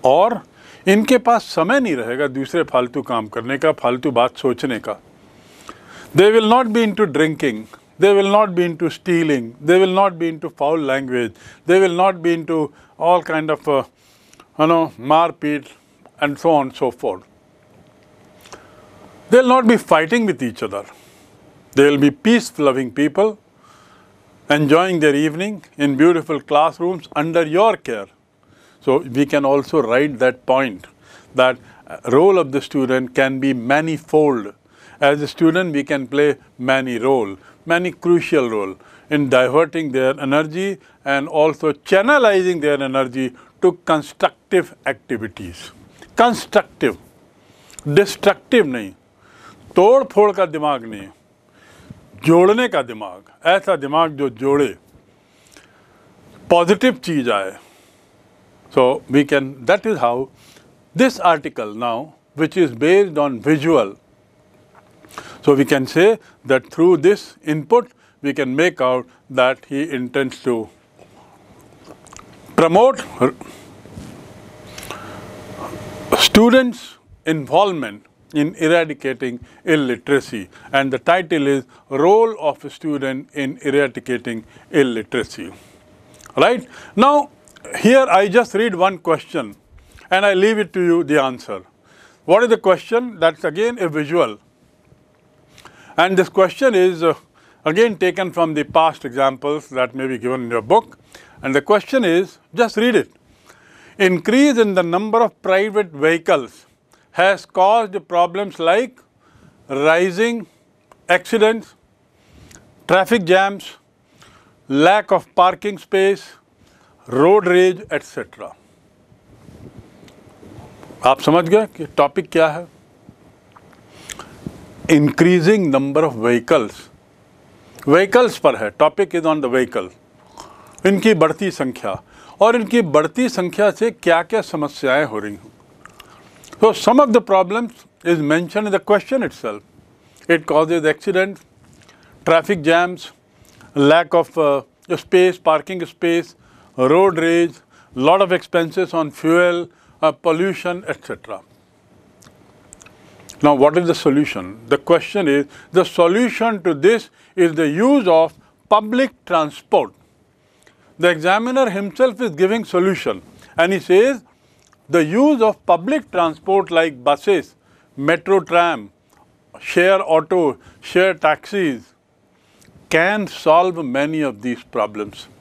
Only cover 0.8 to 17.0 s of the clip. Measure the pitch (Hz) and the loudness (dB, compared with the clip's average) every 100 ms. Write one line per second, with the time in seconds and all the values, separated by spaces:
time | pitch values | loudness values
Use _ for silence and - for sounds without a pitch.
0.8 | - 202 220 254 - 233 - - 165 277 | 0 2 2 0 2 0 -2 -4 -2 0
1.8 | 240 135 113 127 143 131 135 170 151 127 | -2 -4 -4 -4 -4 -4 -6 -4 -2 -2
2.8 | 123 139 - 120 107 113 117 135 156 151 | -2 -6 -6 -6 -6 -10 -8 -2 -2 0
3.8 | 123 127 143 120 123 - 135 123 139 113 | -2 -2 -2 0 -2 -2 -4 -4 -6 -6
4.8 | - 101 _ _ _ _ _ _ - - | -8 -12 _ _ _ _ _ _ -20 -20
5.8 | - - - - 202 226 214 240 240 220 | -20 -20 -4 2 4 4 4 2 2 0
6.8 | 220 190 208 139 156 151 143 107 110 - | 0 0 -2 0 0 0 -4 -6 -12 -20
7.8 | _ _ 185 196 196 202 214 175 175 160 | _ _ 2 4 4 2 2 0 -2 -2
8.8 | 170 - - 170 165 139 117 127 147 185 | -6 -6 -2 -2 0 -2 -4 -10 2 4
9.8 | 190 185 196 170 165 160 156 - 143 160 | 4 2 0 -2 -8 -6 -12 -6 -2 -2
10.8 | 139 135 135 123 117 - - - - 180 | -2 -4 -2 -4 -4 -8 -20 -18 0 2
11.8 | 190 170 190 185 170 170 160 165 147 _ | 4 2 0 0 -2 -4 -4 -4 -4 _
12.8 | _ _ 160 180 151 156 156 151 - 139 | _ _ 0 0 0 -6 -4 -4 -2 -2
13.8 | 123 _ _ _ _ _ - - 156 165 | -4 _ _ _ _ _ -20 -4 -2 0
14.8 | 160 - 123 160 170 160 151 147 135 _ | -2 -8 -2 0 0 -4 -8 -8 -10 _
15.8 | _ _ _ _ 147 143 165 156 131 - | _ _ _ _ -6 -2 0 0 -2 -6
16.8 | 131 120 | -6 -6